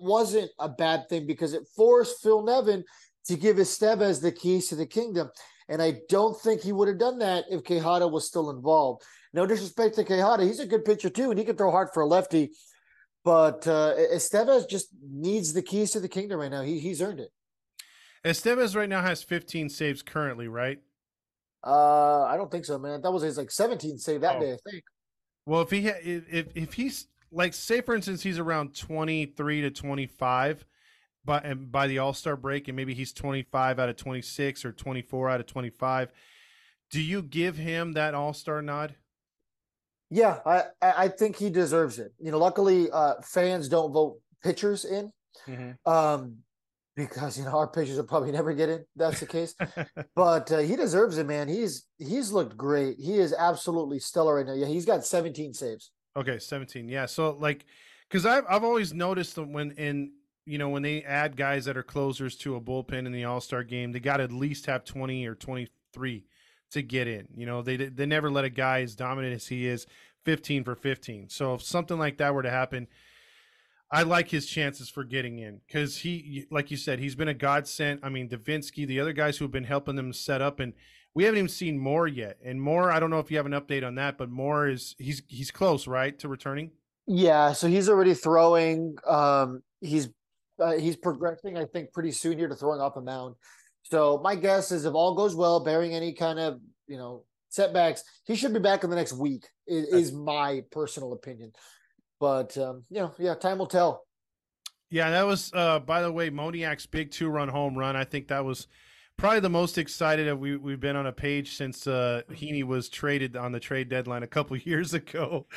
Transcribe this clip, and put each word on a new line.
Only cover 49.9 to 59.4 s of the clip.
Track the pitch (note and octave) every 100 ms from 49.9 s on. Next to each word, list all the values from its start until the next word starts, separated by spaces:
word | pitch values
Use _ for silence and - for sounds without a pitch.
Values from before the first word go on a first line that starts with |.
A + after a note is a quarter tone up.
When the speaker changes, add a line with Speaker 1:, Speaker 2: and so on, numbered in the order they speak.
| - D3 -
Speaker 1:
But, | F3+ E3 D#3
uh, | D#3
he | D3+
deserves | B3 C#4+ E3+ A3 D#3+
it, | D3
man. | D3 C#3+
He's, | F#3 A3 C3+ - -
he's | C#3+ A#3 A#3
looked | G3+ C3+ G#2+
great. | C3+ D3 C#3 A#2+
He | D3+ G#3
is | F3
absolutely | D#3+ E3+ E3+ - E3 D3+ C#3
stellar | - - D#3+
right | D3 C3+
now. |
Yeah, | C3+ C#3
he's | D#3+ E3+
got | A3
seventeen | - F3+ E3 C#3+ D3+
saves. | B2 C3 A2 - _ _ -
Speaker 2:
Okay, | C3 A#2+
seventeen. | - C#3+ C3 B2+ A#2
Yeah, | C3+ C3
so, | - D#3+ C#3+
like, | D3 C#3+ - _ - - _
'cause | F#3+ F#3+
I've, | C4 A3+
I've | G3
always | A#3 A#3 F#3+
noticed | D#3 F3 F#3+ F3
that | -